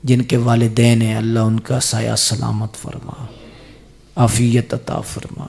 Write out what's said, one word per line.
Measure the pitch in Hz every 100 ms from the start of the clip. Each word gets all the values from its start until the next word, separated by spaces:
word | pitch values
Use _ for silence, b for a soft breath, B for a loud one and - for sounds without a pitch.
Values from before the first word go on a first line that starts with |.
جن | 123 123
کے | 123 127
والدین | 117 117 117 110 117 117
ہیں | 110 110
اللہ | 110 113
ان | 110 113
کا | - 127
سایہ | - 120 113 110
سلامت | - 113 117 107 107 -
فرما، | - - - - 113 B B B B B B - _ -
عافیت | 117 113 120 120 113
عطا | 120 - -
فرما۔ | - - - -